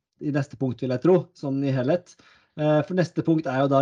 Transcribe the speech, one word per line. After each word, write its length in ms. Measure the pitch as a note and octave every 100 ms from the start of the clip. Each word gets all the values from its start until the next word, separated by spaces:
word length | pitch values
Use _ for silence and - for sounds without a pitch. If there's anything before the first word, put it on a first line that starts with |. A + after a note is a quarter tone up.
| _ - D3+
i 40 | C#3+
neste 240 | C#3 -
punkt, 240 | C3 A#2
vil 80 | C3
jeg 80 | B2+
tro, 140 | E3 F3+ -
sånn 240 | - C#3+ C3+ C#3
i 60 |
helhet. 400 | C3 B2 F3 - _ _ _ _ -
Eh, 200 | D3+ D3+ D3
for 80 | F#3
neste 240 | E3 - E3
punkt 220 | D#3+ C#3+
er 140 | B2+
jo 80 | C#3
da 80 | C#3